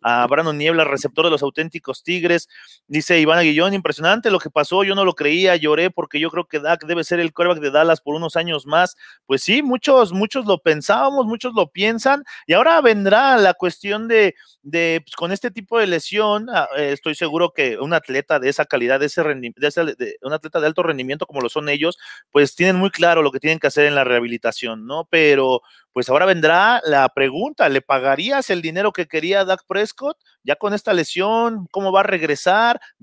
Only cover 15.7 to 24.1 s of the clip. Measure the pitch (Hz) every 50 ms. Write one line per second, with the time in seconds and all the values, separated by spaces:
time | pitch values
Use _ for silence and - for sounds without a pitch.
15.7 | 233 233 214 190 175 160 - - 185 208 214 214 208 208 220 254 233 175 143 -
16.7 | 131 143 147 143 143 - - 165 151 - 175 156 147 165 175 165 - - 143 127
17.7 | 110 101 131 151 170 156 - - 127 135 143 - 160 143 127 139 139 - 151 -
18.7 | - 131 120 120 131 135 147 143 - 180 160 151 143 131 123 117 - - 139 147
19.7 | - 170 165 151 - - 123 104 - - - 135 151 156 - 156 - 170 151 156
20.7 | 156 - 170 165 151 131 127 131 139 156 - - 147 139 120 117 - 156 151 147
21.7 | 143 147 151 170 175 - - - - - _ _ - 143 143 131 - - 175 190
22.7 | 185 180 190 196 - - 175 170 170 165 151 143 131 139 - 156 160 160 - 139
23.7 | - 147 147 147 147 143 131 127